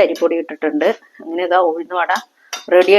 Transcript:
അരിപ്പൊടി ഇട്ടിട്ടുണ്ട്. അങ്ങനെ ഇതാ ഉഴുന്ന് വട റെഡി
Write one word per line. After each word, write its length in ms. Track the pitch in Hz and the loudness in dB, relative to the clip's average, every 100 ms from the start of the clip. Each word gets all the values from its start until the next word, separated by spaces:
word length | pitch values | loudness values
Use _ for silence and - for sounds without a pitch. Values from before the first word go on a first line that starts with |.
അരിപ്പൊടി 340 | 170 165 165 165 | 0 0 -2 -2
ഇട്ടിട്ടുണ്ട്. 460 | 156 151 151 147 175 220 _ - | -6 -6 -4 -2 -2 -4 _ -20
അങ്ങനെ 220 | 160 170 180 | -12 -8 -2
ഇതാ 100 | 180 170 | 0 0
ഉഴുന്ന് 280 | 165 156 180 | -2 -6 -6
വട 100 | 165 208 - _ - - - | -2 -4 -6 _ -18 -14 0
റെഡി 200 | 180 185 | 2 6